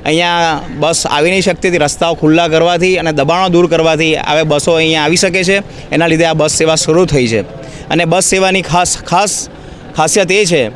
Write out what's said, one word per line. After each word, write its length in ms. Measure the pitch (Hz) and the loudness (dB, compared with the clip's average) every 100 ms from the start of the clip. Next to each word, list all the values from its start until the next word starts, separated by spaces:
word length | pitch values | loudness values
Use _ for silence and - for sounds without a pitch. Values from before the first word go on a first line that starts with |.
અહીંયા 480 | - 160 175 175 165 147 143 143 | 0 0 0 0 0 -2 -8 -4
બસ 200 | 151 165 - | -2 -2 -2
આવી 260 | 147 165 | 0 2
નહીં 120 | 190 190 | 2 0
શકતી 240 | 165 190 | -2 -2
હતી. 120 | 175 | 0
રસ્તાઓ 300 | 147 - 170 160 | -2 0 -2 0
ખુલ્લા 320 | 156 165 170 | 2 2 2
કરવાથી 460 | 160 170 175 185 180 | 2 2 2 0 0
અને 140 | 160 | 0
દબાણો 360 | 151 139 175 190 | 0 0 0 2
દૂર 140 | 170 175 | 2 2
કરવાથી 460 | 160 160 156 160 147 - | 2 2 2 0 0 0
હવે 160 | 151 | 0
બસો 320 | 156 147 180 160 | 2 0 2 2
અહીંયા 280 | 160 160 151 | 2 2 2
આવી 140 | 175 | 2
શકે 200 | 190 185 | 0 0
છે. 120 | 180 196 - - - | 0 -2 -4 -16 -4
એના 180 | 151 170 | 0 2
લીધે 180 | 160 165 | 2 2
આ 60 | |
બસ 180 | 156 151 - | 2 0 0
સેવા 200 | 160 156 | 0 0
શરૂ 220 | - 160 180 | 2 2 2
થઈ 200 | 143 120 | 2 2
છે 120 | 110 90 - - - - | 0 -4 -12 -16 -16 -4
અને 140 | 156 160 | -2 0
બસ 180 | 175 185 | 0 2
સેવાની 340 | 190 190 190 - | 0 2 0 0
ખાસ, 200 | 175 175 - | 0 0 -4
ખાસ 280 | - 175 202 - - - - - - | -2 0 0 -4 -10 -16 -18 -18 -10
ખાસિયત 380 | - 160 214 180 | -2 0 0 2
એ 140 | 196 190 | 0 2
છે 160 | 165 110 | 0 0